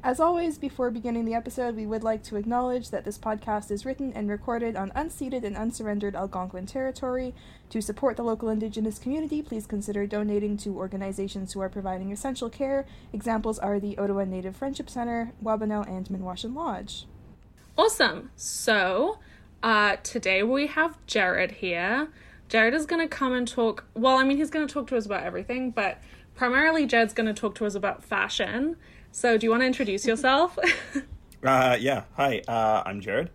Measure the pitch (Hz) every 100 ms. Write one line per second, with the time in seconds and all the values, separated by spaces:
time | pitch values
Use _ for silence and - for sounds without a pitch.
0 | 220 254 320 349 339 294 277 - 247 233
1 | 240 233 226 226 233 247 247 220 214 220
2 | 220 220 - 214 214 240 254 247 226 -
3 | - 202 226 214 - 208 208 202 262 262
4 | 269 214 208 208 - 233 233 214 196 262
5 | 320 - 262 262 214 202 220 226 220 208
6 | 202 196 190 190 185 185 190 262 262 254
7 | 254 254 254 - - - - 220 208 208
8 | 277 220 233 226 226 214 220 214 220 208
9 | 247 294 311 302 302 226 208 208 208 202
10 | 202 208 208 208 208 208 208 190 190 190
11 | 196 190 196 202 190 202 190 196 190 185
12 | 190 202 269 254 233 - 269 277 269 -
13 | - - 226 220 220 214 196 202 202 202
14 | 202 196 190 185 185 196 269 277 - 254
15 | 233 233 233 - 220 214 214 214 196 185
16 | 190 190 185 180 226 269 330 190 202 -
17 | - - - - - - - - 427 -
18 | 233 160 - - - - - 214 185 185
19 | 320 440 - - - - 226 214 208 -
20 | - 240 190 190 214 269 294 311 320 311
21 | - 220 185 185 185 202 185 170 180 247
22 | 311 - - - - 226 226 294 302 339
23 | 330 - 262 254 240 - 226 - - 226
24 | 254 262 269 285 311 311 294 294 233 247
25 | 208 196 175 180 202 247 254 233 196 -
26 | - - - - 247 254 311 320 269 233
27 | 226 226 220 214 220 202 208 196 196 -
28 | - 202 196 - 196 226 294 330 - -
29 | - - 240 226 226 233 254 254 226 196
30 | 220 226 254 269 349 - 349 - - 285
31 | - - - - 131 131 127 123 123 127
32 | - - 139 117 - 117 110 107 - 101
33 | 98 107 175